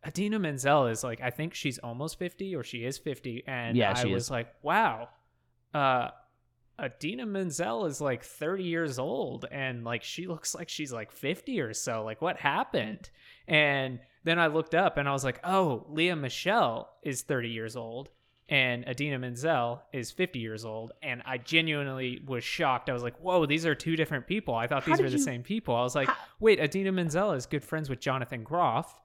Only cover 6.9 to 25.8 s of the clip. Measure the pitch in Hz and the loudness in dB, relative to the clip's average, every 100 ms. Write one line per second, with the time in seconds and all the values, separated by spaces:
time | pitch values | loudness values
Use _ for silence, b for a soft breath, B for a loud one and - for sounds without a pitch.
6.9 | - 151 233 233 196 185 139 175 233 185 | -6 -8 -6 -4 -4 -4 -2 -2 0 -2
7.9 | 139 147 123 - - 151 190 180 165 160 | -2 -2 -2 -6 -6 -4 -2 -2 0 0
8.9 | 123 135 262 175 120 - 139 135 123 117 | -2 -4 -2 -4 -6 -8 -4 -4 -4 -4
9.9 | 120 - - 180 160 - - 165 - 151 | -6 -6 -10 -8 -6 -6 -8 -8 -8 -6
10.9 | 117 107 - 135 180 - 247 123 107 - | -8 -10 -8 -4 -4 -2 -2 -2 -4 -4
11.9 | 113 110 110 165 - 143 151 262 165 107 | -4 -4 -2 -2 2 2 2 0 0 -2
12.9 | 104 - b b b - 151 151 143 131 | -6 -14 b b b 2 6 6 4 0
13.9 | 123 b b 165 170 165 151 160 165 185 | -4 b b 2 4 6 4 2 4 4
14.9 | - 139 139 131 123 170 190 180 120 - | 4 2 2 0 -2 2 4 4 2 -4
15.9 | 151 170 170 135 - 180 220 156 113 - | 2 2 2 -2 -2 2 4 4 2 -6
16.9 | _ 151 131 - 135 117 113 110 123 113 | _ -6 -6 0 0 0 -4 -6 -8 -8
17.9 | 117 139 _ _ _ _ 143 127 123 123 | -10 -12 _ _ _ _ 4 4 2 -2
18.9 | 123 147 135 127 120 151 151 120 120 - | -4 -2 -2 -4 -2 0 2 2 -2 -8
19.9 | 139 113 - 123 127 113 110 113 110 113 | -8 -8 -2 -2 -2 -6 -8 -8 -8 -10
20.9 | - 151 123 - 127 117 165 160 151 139 | -12 -8 -8 -4 -6 2 4 4 0 -2
21.9 | 131 127 123 139 123 110 - 156 123 - | -4 -4 -6 -6 -6 -4 0 2 2 0
22.9 | 127 120 - 175 180 151 151 165 147 - | -2 -4 -6 2 2 4 2 2 0 0
23.9 | 165 156 143 - 202 - 117 120 143 - | 0 0 -2 -2 -4 -2 -2 0 -2 2
24.9 | 330 381 294 269 120 123 220 - 120 | 4 4 2 0 -2 -4 -6 0 0